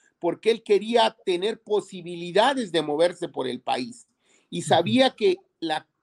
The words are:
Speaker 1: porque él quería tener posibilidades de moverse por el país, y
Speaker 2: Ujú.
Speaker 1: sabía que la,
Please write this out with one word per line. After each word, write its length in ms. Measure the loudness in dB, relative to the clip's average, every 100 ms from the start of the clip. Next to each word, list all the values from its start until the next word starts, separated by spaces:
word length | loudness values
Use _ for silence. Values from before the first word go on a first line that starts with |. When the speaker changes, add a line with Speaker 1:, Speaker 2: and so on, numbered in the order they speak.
| _ _
Speaker 1:
porque 320 | -4 -2 0
él 100 | 0
quería 540 | 2 0 2 2 2 0 -4
tener 360 | -2 -2 -6
posibilidades 1120 | -4 -4 -4 -12 -14 -12 -4 2 2 0 -2
de 80 | -2
moverse 480 | -2 2 2 0 -10
por 180 | -6 -8
el 140 | -6
país, 460 | -4 -4 -6 -12 _ _ _ _ -12
y 80 | -6
Speaker 2:
Ujú. 80 | 0
Speaker 1:
sabía 480 | 2 2 2 2 2
que 220 | 0 0 _ -10
la, 280 | -6 -6 -8 _